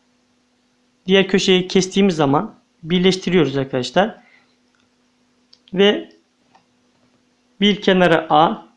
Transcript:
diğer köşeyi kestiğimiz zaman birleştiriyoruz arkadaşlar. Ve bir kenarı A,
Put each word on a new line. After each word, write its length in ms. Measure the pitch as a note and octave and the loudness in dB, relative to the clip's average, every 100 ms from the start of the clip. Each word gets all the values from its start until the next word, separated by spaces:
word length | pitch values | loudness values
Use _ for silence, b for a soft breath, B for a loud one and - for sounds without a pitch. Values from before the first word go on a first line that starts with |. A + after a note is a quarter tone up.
| _ _ _ _ _ _ _ _ _ _ - | _ _ _ _ _ _ _ _ _ _ -2
diğer 220 | F#3+ F#3+ | 0 0
köşeyi 400 | G3 G3 F3+ F#3 | 0 0 0 0
kestiğimiz 480 | G3 F#3 F#3+ G3 D#3+ | -2 0 0 0 0
zaman 380 | C#3+ C#3+ G#3+ - _ _ | 0 0 -4 -14 _ _
birleştiriyoruz 760 | D#3+ F3+ F#3 F#3 - F3+ C#3 C#3 | -6 0 0 0 0 0 0 -2
arkadaşlar. 680 | C3 C3 B2 F3+ G#3+ - b b b b _ _ _ _ _ _ _ _ _ _ - | -6 -6 -4 -2 -2 -4 b b b b _ _ _ _ _ _ _ _ _ _ -10
Ve 340 | F3+ G3+ D4+ - _ _ _ _ _ _ _ _ _ _ _ _ _ _ - | 0 0 0 -6 _ _ _ _ _ _ _ _ _ _ _ _ _ _ -2
bir 220 | G3+ G3+ | -2 0
kenarı 520 | - F#3 F3 E3 - | 0 2 4 2 0
A, 320 | D3+ E3 A3 - | 2 2 -2 -14